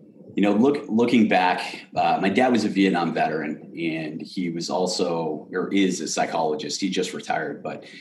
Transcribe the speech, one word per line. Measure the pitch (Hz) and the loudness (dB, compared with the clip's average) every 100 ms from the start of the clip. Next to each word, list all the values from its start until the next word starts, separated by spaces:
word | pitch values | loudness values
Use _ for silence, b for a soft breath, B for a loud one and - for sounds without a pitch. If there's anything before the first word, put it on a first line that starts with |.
| - - - - | -20 -20 -10 0
You | |
know, | 101 | 2
look, | 101 135 143 - | 4 2 2 0
looking | 110 120 123 104 | 2 4 4 6
back, | 95 90 90 - - - 90 | 4 4 0 -4 -10 -8 0
uh, | 85 85 | 2 2
my | 95 | 2
dad | 98 127 | 2 4
was | 117 101 | 4 2
a | |
Vietnam | 95 95 85 82 | 4 4 4 0
veteran, | 80 78 78 76 73 - - | 0 0 -2 -4 -8 -10 -6
and | 85 80 78 76 | -4 -4 -6 -10
he | - - 90 | -10 -6 -4
was | 85 82 | -4 -4
also, | 78 90 - 85 85 80 76 - | -2 -2 0 0 0 -2 -6 -6
or | 76 64 | -4 0
is | 101 92 85 | 2 2 0
a | 76 | -4
psychologist. | - 78 82 80 76 71 - | -2 -2 0 0 -2 -4 -4
He | 98 | -2
just | 92 - | -2 -2
retired, | - - 82 76 - | -6 -4 -4 -4 -8
but | - - B B | -10 -10 B B